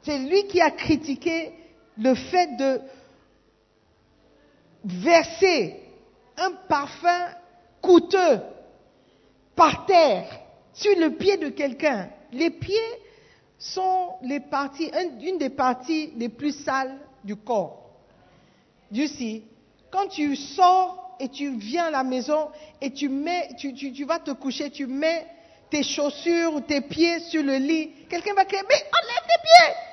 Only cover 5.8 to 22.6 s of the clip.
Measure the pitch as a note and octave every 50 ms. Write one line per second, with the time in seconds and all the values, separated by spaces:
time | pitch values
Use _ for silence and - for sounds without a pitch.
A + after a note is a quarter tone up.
5.8 | - - - - _ _ _ _ _ _ _ D4 F4 F#4+ E4+ - - - E4 C#4+
6.8 | C#4+ C#4 - - E4 F4 F4 F4+ F4 F4 - - - _ _ _ _ _ _ _
7.8 | - F#4 F4+ E4 E4+ - - F#4+ F4+ E4 B3+ F#3+ - - - - - - _ _
8.8 | _ _ _ _ _ _ _ _ _ _ _ _ _ _ _ - E4 D4+ - -
9.8 | - - F#4+ F4 D#4+ C#4 G#3 F3+ F3+ - - - - - - _ _ _ _ -
10.8 | - G#4 G4+ F4 E4 D4+ - - - F#4+ G4+ F#4 E4 C#4+ - - C#4+ C#4 A#3 C4+
11.8 | D#4+ D4+ C4 G3+ F3+ - - - - _ - B3+ E4 E4 - - - F4 G4 A4
12.8 | A4+ A4+ A#4+ A#4+ - - _ _ _ _ _ _ _ _ _ _ - - - F#4+
13.8 | F#4 F#4 F#4 F#4 F4+ F4 - - - B3 C#4 C#4+ C#4+ C#4+ D4+ C4+ C#4+ C#4 C#4 -
14.8 | D#4+ D4 - D#4+ F#4 E4+ C4 A3 A#3+ F4 F#4+ E4 C#4+ C4 C4+ - C4 B3+ A#3+ A#3
15.8 | - - D#4+ D#4 D#4 - - A#3 A#3 A#3+ - - C#4+ D4 C#4 - - - C4 C4+
16.8 | C4+ C4 C4+ C#4 C#4+ - _ _ - G3+ G#3+ G#3 _ - A#3+ G#3 F3 C#3+ - -
17.8 | - - _ _ _ _ _ _ _ _ _ _ _ _ _ _ _ _ _ _
18.8 | _ _ G#3 A3+ D4+ D4 - - B3 A3 G#3+ A3 G#3+ - _ _ _ _ _ _
19.8 | _ _ - F#4 G4+ G4 - D#4 D4 D4 C#4 - - - - - F#4 F4+ F#4 F#4
20.8 | F#4 F4+ F#4 - - - - - C4+ B3+ - - C#4+ C#4+ C4 A3 G3+ G#3+ C4 E4+
21.8 | E4+ D#4+ D4+ C4 C4 C4 B3+ B3+ A#3+ - D4+ D#4 D#4 D4+ - -